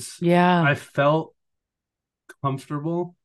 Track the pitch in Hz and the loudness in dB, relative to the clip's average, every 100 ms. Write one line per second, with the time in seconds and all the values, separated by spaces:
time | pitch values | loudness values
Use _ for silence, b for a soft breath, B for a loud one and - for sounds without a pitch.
0 | - - 170 175 175 175 151 143 - - | -8 -6 2 4 4 4 2 0 -4 0
1 | 143 160 156 _ _ _ _ _ _ _ | 2 2 -4 _ _ _ _ _ _ _
2 | _ _ _ - 135 135 - 147 147 170 | _ _ _ -8 -6 -6 -8 -8 -6 -6
3 | 175 _ | -6 _